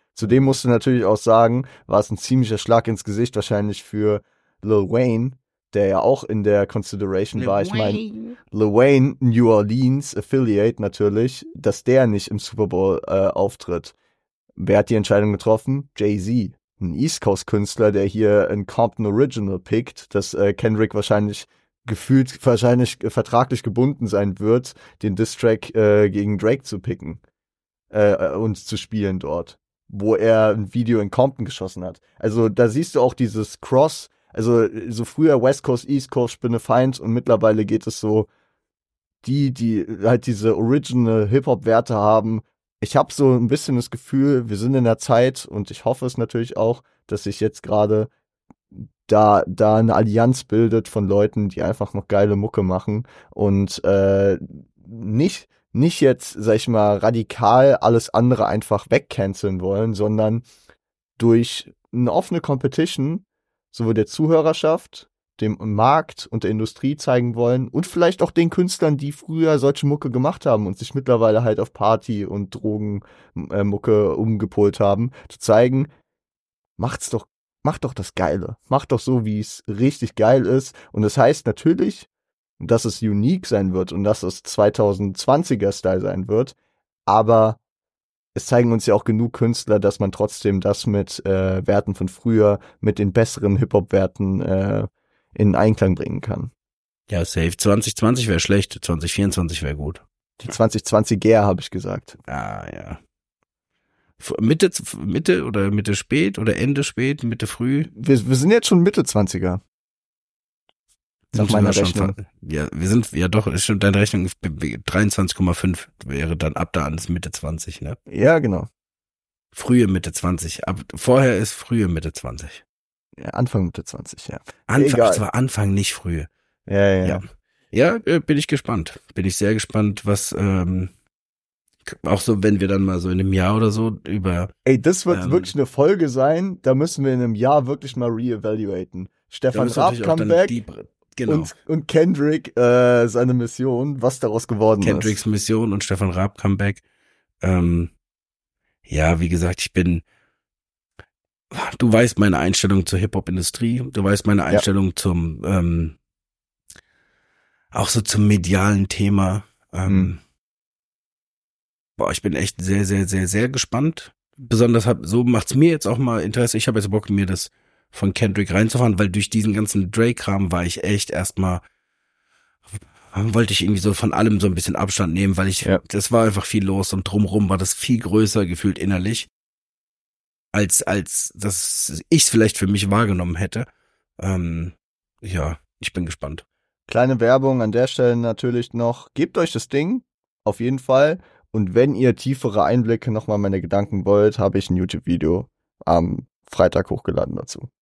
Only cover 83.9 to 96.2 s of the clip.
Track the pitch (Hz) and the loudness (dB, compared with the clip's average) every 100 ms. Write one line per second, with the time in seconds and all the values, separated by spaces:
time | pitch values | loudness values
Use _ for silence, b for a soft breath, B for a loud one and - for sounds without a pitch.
83.9 | 92 101 107 90 - - - 104 - 104 | -2 -2 0 -4 -8 -8 2 2 4 0
84.9 | 98 101 92 - 143 - 117 98 - 92 | 0 -4 -4 0 0 2 -2 -2 -2 -2
85.9 | 95 98 92 92 107 135 - _ _ _ | -2 -2 -6 -2 -2 -2 -8 _ _ _
86.9 | _ - 107 110 113 110 110 _ _ _ | _ 2 2 6 4 4 0 _ _ _
87.9 | _ _ _ _ - - 123 120 117 110 | _ _ _ _ -10 0 4 4 2 2
88.9 | 104 - 110 120 - 120 117 - 107 101 | 2 2 0 -2 0 0 0 0 2 2
89.9 | - 98 - 107 - 104 98 101 101 113 | 0 -4 -2 -4 -2 0 0 0 -2 0
90.9 | 101 95 - 98 95 95 95 98 101 101 | -2 -2 -6 -2 0 0 -2 0 0 0
91.9 | 92 92 - 117 110 104 101 b b 107 | -4 -6 -4 0 4 4 2 b b -2
92.9 | 98 101 117 113 - 101 98 - 104 - | 0 0 2 0 0 0 2 2 0 2
93.9 | 98 92 - 95 95 - 95 95 104 107 | 0 0 -2 -2 -2 -2 -2 0 -2 -4
94.9 | _ _ _ _ - 104 - 110 107 95 | _ _ _ _ 0 2 4 4 4 2
95.9 | 90 - - | 0 -4 -8